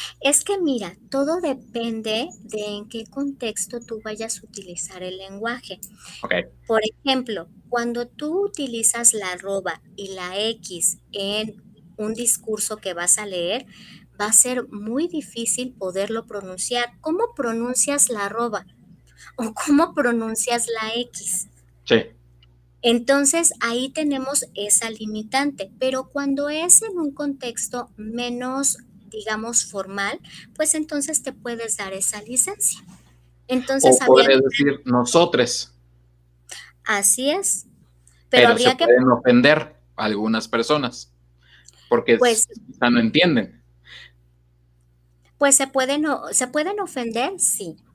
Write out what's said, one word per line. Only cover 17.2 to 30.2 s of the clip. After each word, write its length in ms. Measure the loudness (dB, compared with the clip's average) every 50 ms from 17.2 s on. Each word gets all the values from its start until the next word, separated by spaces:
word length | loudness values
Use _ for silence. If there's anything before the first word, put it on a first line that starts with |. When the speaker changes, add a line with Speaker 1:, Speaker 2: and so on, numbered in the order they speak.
| -2 -2 -2
Speaker 1:
pronuncias 720 | -4 -4 -4 -2 -2 -4 -2 0 0 0 0 2 2 2 2
la 160 | 0 -4 -4
arroba? 400 | -4 -4 -4 -4 -2 -4 -6 -8 -10 _ _ -20 _ -20 _ _ _ _ _ -20 -16 -8
¿O 180 | -6 -6 -6 -6
cómo 400 | -6 0 4 4 6 4 4 2
pronuncias 720 | 0 2 2 2 0 -2 -2 -4 -4 -2 0 0 0 0 -2
la 260 | -4 -4 -4 -4 -4 -6
X? 480 | -6 -8 -10 -10 -8 -6 -6 -6 -6 -8 _ _ _ _ _ _ _
Speaker 2:
Sí. 120 | 4 4 4 4 0 -8 _ _ _ _ _ _ _ _ _ _ _ _ _ 2
Speaker 1:
Entonces, 720 | 2 2 2 4 2 2 4 4 4 2 4 2 2 0 0
ahí 300 | -4 -4 -2 -2 -4 -4
tenemos 560 | -4 -2 -2 -2 -2 -2 -4 -4 -4 -4 -6 -6 -8
esa 360 | -8 -2 0 0 0 0 -4
limitante, 840 | -8 -8 -10 -10 -8 -10 -8 -2 -2 0 0 0 -4 -6 -10 -12 -8 -4
pero 300 | -4 -2 -2 -4 -6 -6
cuando 400 | -8 -4 -2 -2 -2 -2 -2 -4
es 340 | -4 -2 4 6 6 6 6
en 160 | 4 -2 -2
un 140 | -4 -4 -4
contexto 800 | -4 -4 -6 -4 -6 -8 -8 -6 -6 -8 -6 -6 -8 -8 -10 _
menos, 840 | -14 -10 -6 -4 -4 -4 -4 -4 -4 -4 -4 -2 0 0 0 -2 -2 -8 -18 -20 -20 -20 -16
digamos, 540 | -14 -10 -6 -6 -4 -4 -4 -2 -2 -2 -2
formal, 540 | -2 -6 -8 -8 -6 -6 -6 -4 -4 -6 -8